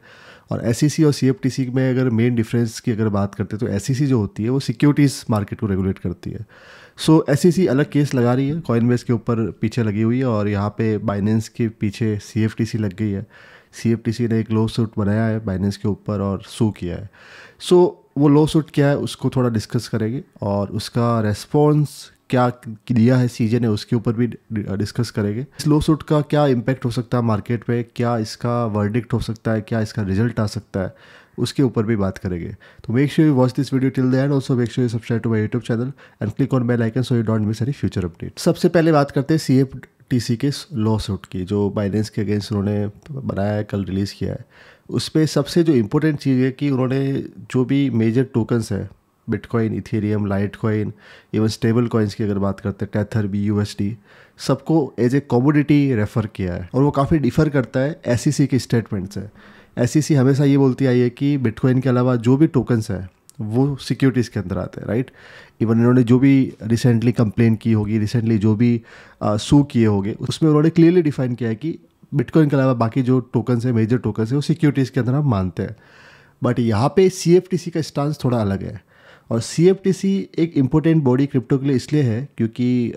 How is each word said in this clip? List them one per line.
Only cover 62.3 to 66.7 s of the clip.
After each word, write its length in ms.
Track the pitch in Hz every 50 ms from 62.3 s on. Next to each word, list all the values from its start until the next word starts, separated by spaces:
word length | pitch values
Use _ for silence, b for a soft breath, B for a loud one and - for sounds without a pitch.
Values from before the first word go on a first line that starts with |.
| 131 135
भी 100 | 160 160
टोकन्स 440 | - 135 107 - 123 113 107 -
हैं, 180 | 98 90 95 92 - _ _ _ _ -
वो 340 | 113 107 107 123 135 147 143
सिक्योरिटीज 520 | 127 - - 131 - 135 135 127 127 113 -
के 120 | - 107
अंदर 180 | 95 90 92 90
आते 240 | 87 - - -
हैं, 60 | - -
राइट? 240 | 98 117 135 - B B B B B B B B B -
Even 140 | 117 107 117
इन्होंने 280 | 113 117 120 123 127 127
जो 160 | 113 123 127
भी 340 | 131 139 139 135 127 - - - -
recently 480 | 110